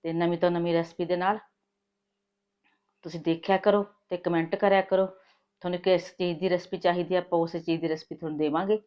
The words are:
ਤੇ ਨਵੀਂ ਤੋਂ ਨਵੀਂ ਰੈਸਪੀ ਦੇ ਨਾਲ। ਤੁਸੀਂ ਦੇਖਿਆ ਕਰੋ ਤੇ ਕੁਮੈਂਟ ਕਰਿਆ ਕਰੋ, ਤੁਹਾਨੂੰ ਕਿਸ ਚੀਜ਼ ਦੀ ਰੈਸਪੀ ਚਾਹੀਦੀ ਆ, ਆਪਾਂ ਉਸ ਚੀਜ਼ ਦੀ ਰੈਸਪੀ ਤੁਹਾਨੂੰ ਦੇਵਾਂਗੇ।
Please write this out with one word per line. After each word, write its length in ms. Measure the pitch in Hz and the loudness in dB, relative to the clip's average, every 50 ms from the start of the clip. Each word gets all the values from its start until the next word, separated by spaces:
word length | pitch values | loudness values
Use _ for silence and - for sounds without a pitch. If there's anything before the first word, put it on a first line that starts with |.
| - | -6
ਤੇ 100 | 165 165 | -4 -2
ਨਵੀਂ 240 | 170 170 170 170 | 0 0 0 2
ਤੋਂ 120 | 165 190 175 | 2 2 2
ਨਵੀਂ 220 | 175 170 170 175 165 | 2 0 0 2 0
ਰੈਸਪੀ 320 | 165 165 165 - - 175 | 0 0 -2 -6 -8 -4
ਦੇ 100 | 170 180 | -2 -2
ਨਾਲ। 240 | 175 180 190 214 214 - _ _ _ _ _ _ _ _ _ _ _ _ _ _ _ _ _ _ _ _ _ _ _ _ _ _ _ _ _ _ _ - | 0 0 -2 -2 -2 -6 _ _ _ _ _ _ _ _ _ _ _ _ _ _ _ _ _ _ _ _ _ _ _ _ _ _ _ _ _ _ _ -14
ਤੁਸੀਂ 140 | 165 160 165 | -12 -12 -4
ਦੇਖਿਆ 380 | 151 165 165 165 - - 190 | -2 -2 -2 0 2 2 2
ਕਰੋ 260 | 190 - 214 202 208 202 - _ _ _ _ | 4 4 4 4 4 0 -4 _ _ _ _
ਤੇ 80 | 180 | -8
ਕੁਮੈਂਟ 380 | 180 - 175 170 165 165 165 196 | -4 -2 0 0 0 0 -2 -2
ਕਰਿਆ 260 | 202 208 196 196 190 | 0 4 4 4 4
ਕਰੋ, 240 | 190 - 190 185 190 | 4 2 2 2 2
ਤੁਹਾਨੂੰ 760 | 190 190 - _ _ _ _ _ _ _ _ - 180 180 175 | 0 -4 -16 _ _ _ _ _ _ _ _ -6 -6 -6 -2
ਕਿਸ 320 | 180 190 185 170 180 - - | 2 2 2 2 2 -6 -6
ਚੀਜ਼ 220 | - 185 175 170 156 | -4 -4 -4 -2 -2
ਦੀ 100 | 180 185 | 0 0
ਰੈਸਪੀ 280 | 180 175 - - - | 0 -2 -2 -8 -10
ਚਾਹੀਦੀ 380 | 180 - 180 175 180 175 165 185 | 0 0 0 0 0 -2 0 -2
ਆ, 40 | 180 | -2
ਆਪਾਂ 200 | 175 - 180 165 | 0 0 0 0
ਉਸ 160 | 165 165 175 | 0 -2 -4
ਚੀਜ਼ 240 | 170 165 170 165 165 | -8 -4 -4 -4 -2
ਦੀ 80 | 160 160 | -2 -4
ਰੈਸਪੀ 260 | 160 160 - _ 165 | -4 -4 -8 _ -14
ਤੁਹਾਨੂੰ 220 | 160 170 156 156 | -10 -8 -8 -4
ਦੇਵਾਂਗੇ। 400 | 147 156 151 147 165 190 196 214 214 208 | -2 -2 0 0 -2 0 0 0 -2 _